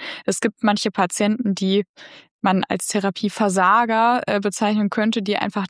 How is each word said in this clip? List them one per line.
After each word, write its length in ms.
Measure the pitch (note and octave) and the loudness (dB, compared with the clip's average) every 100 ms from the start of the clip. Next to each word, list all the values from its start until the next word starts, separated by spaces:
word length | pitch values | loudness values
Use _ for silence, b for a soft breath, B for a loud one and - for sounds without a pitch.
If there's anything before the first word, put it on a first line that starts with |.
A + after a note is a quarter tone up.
| B B - | B B -4
Es 140 | G3 | -2
gibt 200 | A#3 - | -2 0
manche 280 | A3 G#3 G#3+ | 0 0 -2
Patienten, 640 | G3 F3+ - G#3 G#3+ A3 F#3 | -2 -2 0 0 0 -2 0
die 300 | F#3+ G3 G3 B B B B _ | 0 0 0 B B B B _
man 220 | G3 F#3 - | 0 0 0
als 200 | F#3+ - | -4 -2
Therapieversager, 1300 | G#3 G3 - G#3 - G#3 F#3 F#3 A3 A#3 A3 A#3 B3 - | -2 -2 -2 -4 0 0 4 4 4 2 2 2 2 0
äh, 120 | G#3 | -2
bezeichnen 500 | G3+ - G#3 G#3+ G#3 | -2 -2 0 2 0
könnte, 320 | - G#3+ A3+ | 0 0 0
die 140 | G3 G3+ | -2 -2
einfach 280 | G3+ G3+ F#3+ | -2 -4 -6